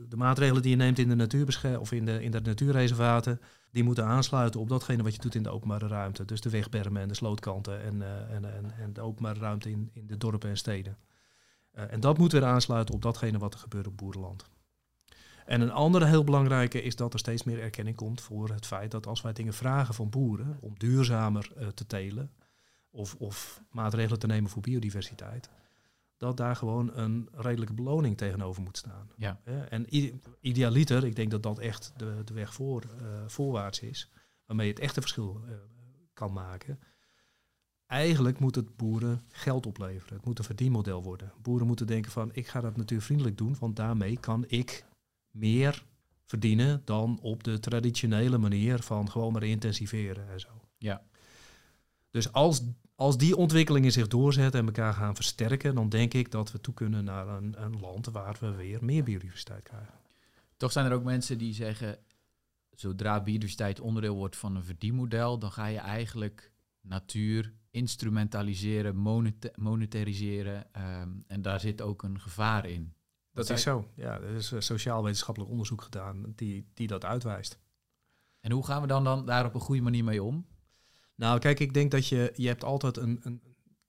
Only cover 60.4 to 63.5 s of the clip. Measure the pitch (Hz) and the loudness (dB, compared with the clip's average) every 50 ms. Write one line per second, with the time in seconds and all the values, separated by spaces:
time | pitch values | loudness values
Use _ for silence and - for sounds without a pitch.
60.4 | _ _ _ _ 131 123 - 143 135 127 123 123 120 127 127 127 120 - 131 113 | _ _ _ _ -4 0 0 2 2 2 2 0 0 0 -2 -2 -2 -2 -4 -4
61.4 | 117 113 107 110 113 107 107 107 117 107 104 - _ _ _ _ _ _ _ _ | -2 -4 -4 -4 -4 -6 -6 -4 -6 -8 -8 -10 _ _ _ _ _ _ _ _
62.4 | _ _ _ _ _ _ _ - - 98 92 98 107 107 104 107 101 107 107 110 | _ _ _ _ _ _ _ -8 -6 -6 -4 -2 0 0 0 2 2 0 0 0
63.4 | 107 98 | 0 -2